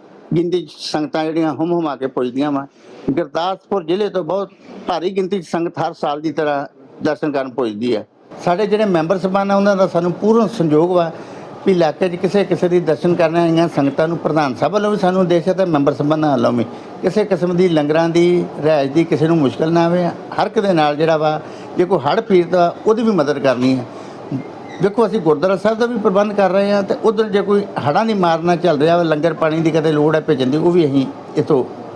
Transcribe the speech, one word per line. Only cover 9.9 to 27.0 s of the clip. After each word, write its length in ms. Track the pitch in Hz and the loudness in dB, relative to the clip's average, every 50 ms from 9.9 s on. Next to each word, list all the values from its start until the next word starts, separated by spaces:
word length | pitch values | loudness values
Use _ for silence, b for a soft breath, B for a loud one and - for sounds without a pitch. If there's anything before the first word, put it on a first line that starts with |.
| - 170 175 175 | 2 0 0 0
ਪੂਰਨ 360 | 170 - 196 214 220 233 220 180 | -2 0 2 4 4 4 2 0
ਸੰਯੋਗ 420 | - - - 143 147 151 170 180 | 0 -2 0 2 4 4 4 4
ਵਾ 200 | 185 175 170 165 - B B B B B B B B - - | 2 0 0 0 -6 B B B B B B B B -4 0
ਵੀ 60 | 196 | 0
ਇਲਾਕੇ 360 | 190 175 165 151 147 - 190 180 | 2 2 2 0 0 -2 -2 -2
'ਚ 80 | 175 | -2
ਕਿਸੇ 280 | 175 190 170 - 202 185 | -2 -4 0 0 0 0
ਕਿਸੇ 240 | 190 175 - 185 175 | 0 0 0 0 2
ਦੀ 120 | 175 180 | 2 2
ਦਰਸ਼ਨ 340 | 165 156 151 147 - 175 175 | 2 0 -2 0 2 0 2
ਕਰਨ 220 | 175 165 160 165 | 2 2 2 2
ਆਈਆਂ 320 | 170 170 165 165 165 170 165 | 2 2 2 2 2 2 0
ਸੰਗਤਾਂ 380 | - 151 139 139 135 - 160 165 | 0 0 0 0 2 0 0 0
ਨੂੰ 100 | 170 160 | -2 -4
ਪ੍ਰਧਾਨ 360 | - 165 151 156 147 135 117 | -2 -2 0 0 0 0 -2
ਸਾਹਿਬ 180 | - 139 151 | -2 -2 0
ਵੱਲੋਂ 180 | 190 208 208 208 | 0 0 0 0
ਵੀ 60 | 208 | 0
ਸਾਨੂੰ 240 | 185 185 180 185 190 | 0 0 0 2 2
ਉਦੇਸ਼ 280 | 190 165 175 170 - 185 | 2 2 2 2 2 0
ਹੈ 40 | |
ਤੇ 120 | 180 185 190 | 0 0 0
ਮੈਂਬਰ 280 | 175 156 139 143 151 | 0 2 2 2 0
ਸਭਾ 240 | 135 - 147 147 156 | 0 0 0 0 0
ਵੱਲੋਂ 360 | 156 156 151 135 120 120 120 | 2 2 0 2 2 2 2
ਵੀ 120 | 120 117 113 - B B B B B B | 2 0 -2 -4 B B B B B B
ਕਿਸੇ 220 | - 185 165 214 202 | -4 -2 0 0 0
ਕਿਸਮ 320 | - 190 156 180 180 175 | 0 0 0 0 0 2
ਦੀ 120 | 175 190 180 | 2 2 4
ਲੰਗਰਾਂ 400 | 165 151 147 147 156 165 165 165 | 4 2 2 2 2 2 2 2
ਦੀ, 360 | 165 170 175 175 175 175 175 175 - - | 2 4 4 4 4 2 0 -4 -6 -2
ਰਿਹਾਇਸ਼ 300 | 147 156 156 143 139 135 | 0 2 2 2 0 0
ਦੀ 120 | 139 165 165 | 2 0 2
ਕਿਸੇ 240 | 165 160 127 156 160 | 2 2 0 2 2
ਨੂੰ 80 | 170 160 | 2 2
ਮੁਸ਼ਕਲ 340 | 139 123 - - 160 160 | 2 0 0 0 -2 0
ਨਾ 120 | 170 170 170 | 2 2 2
ਆਵੇ। 200 | 170 175 180 175 | 2 2 0 0
ਹਰ 400 | 165 143 - - - - - 175 | -2 -4 -6 -12 -8 -4 -2 -2
ਇੱਕ 140 | 208 - 226 | 0 0 -2
ਦੇ 120 | 196 196 | 0 2
ਨਾਲ 240 | 180 156 151 147 147 | 2 2 2 2 2
ਜਿਹੜਾ 200 | 143 160 160 160 | 0 2 2 2
ਵਾ, 240 | 151 156 156 156 151 - B B B B B - | 2 2 0 -2 -2 -6 B B B B B -2
ਜੇ 80 | - 180 | -2 0
ਕੋਈ 140 | 175 196 156 | 2 0 0
ਹੜ੍ਹ 220 | 127 147 170 220 | 0 0 0 0
ਪੀੜਤ 340 | 226 - 196 175 170 160 180 | 0 4 4 4 4 4 2
ਆ, 200 | 180 170 170 - - - | 2 2 2 0 -2 0
ਉਹਦੀ 160 | 208 226 226 | 0 2 2
ਵੀ 80 | 233 220 | 2 2
ਮਦਦ 280 | 208 165 139 139 143 143 | 2 2 2 0 0 0
ਕਰਨੀ 380 | 143 135 123 123 127 131 131 | 2 0 2 2 2 2 2
ਹੈ। 80 | 127 117 - B B B B B B - - 143 127 - - - - - - - - | 0 -4 -8 B B B B B B -12 -8 -8 -8 -8 -10 -14 -16 -16 -14 -6 -2
ਦੇਖੋ, 240 | 165 202 202 247 226 | -2 0 2 2 0
ਅਸੀਂ 140 | 196 202 220 | 0 0 0
ਗੁਰਦੁਆਰਾ 360 | 160 160 147 143 185 190 196 | 2 2 2 2 2 0 0
ਸਾਹਿਬ 220 | 170 202 214 226 214 | 2 0 -2 0 0
ਦਾ 80 | 240 | -2
ਵੀ 120 | 233 247 208 | -2 -2 -2
ਪ੍ਰਬੰਧ 340 | 202 214 185 202 208 214 | -2 0 2 2 0 0
ਕਰ 180 | 202 202 196 180 | 0 0 2 2
ਰਹੇ 220 | 180 196 202 202 | 2 2 2 2
ਹਾਂ 100 | 202 202 | 0 0
ਤੇ 120 | 196 - - - | 0 -2 -4 0